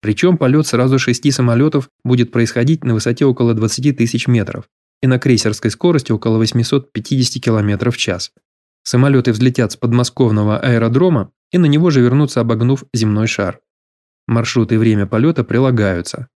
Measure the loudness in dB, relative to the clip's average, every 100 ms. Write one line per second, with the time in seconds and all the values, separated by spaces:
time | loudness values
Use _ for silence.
0 | -4 0 0 2 2 2 0 0 2 0
1 | 0 -2 -2 0 0 2 2 0 -6 _
2 | -2 0 0 0 -2 0 0 0 0 -2
3 | -2 0 0 2 0 0 -2 -2 -2 0
4 | -2 -2 0 0 0 -8 -14 _ _ _
5 | 0 0 2 2 0 -2 -4 -2 0 0
6 | 0 -2 0 0 0 0 0 -2 -2 -12
7 | -4 -2 -2 -2 -2 0 0 0 -2 -2
8 | -4 -6 -10 _ _ _ _ _ -4 0
9 | 2 2 2 2 0 2 -2 -2 -2 0
10 | -2 0 0 2 0 0 0 0 2 2
11 | 2 0 -2 _ _ 0 2 4 2 4
12 | 2 2 0 0 -2 0 0 -2 -4 -2
13 | 0 0 -2 -2 -6 -6 _ _ _ _
14 | _ _ -4 -2 -2 -2 0 0 2 0
15 | 0 0 0 0 -2 0 0 0 0 -2
16 | -6 -12 -14